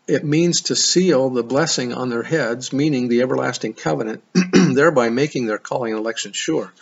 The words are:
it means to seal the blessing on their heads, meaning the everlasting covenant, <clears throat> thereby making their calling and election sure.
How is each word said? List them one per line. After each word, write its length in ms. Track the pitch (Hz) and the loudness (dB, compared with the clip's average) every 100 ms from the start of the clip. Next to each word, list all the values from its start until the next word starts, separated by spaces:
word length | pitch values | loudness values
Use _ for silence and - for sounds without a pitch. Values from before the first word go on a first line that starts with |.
| - | -4
it 180 | 170 160 | -2 0
means 360 | 151 175 - | 2 2 0
to 140 | - 127 | -2 0
seal 540 | - 175 185 131 131 | 2 2 4 4 2
the 140 | 127 | 0
blessing 500 | 117 131 160 - 123 | 0 0 0 -2 -4
on 160 | 123 127 | -4 -4
their 140 | 117 | -4
heads, 500 | 113 160 117 120 127 | -2 -2 0 -4 -4
meaning 340 | 131 151 135 123 | -2 0 0 2
the 140 | 120 | 2
everlasting 520 | 127 131 131 123 113 | 2 0 -2 -4 -8
covenant, 480 | 110 156 151 110 113 _ | -6 -4 -2 -4 -8 _
<clears throat> 460 | 185 180 185 170 | 0 2 4 4
thereby 360 | 127 160 147 117 | 4 4 4 2
making 360 | 117 151 147 117 | 0 -2 -2 -4
their 140 | 104 | -4
calling 340 | - 139 117 | -4 -6 -4
and 60 | 110 | -4
election 340 | 110 113 101 | -4 -6 -8
sure. 400 | - - 156 101 - | -6 -4 -2 -4 -12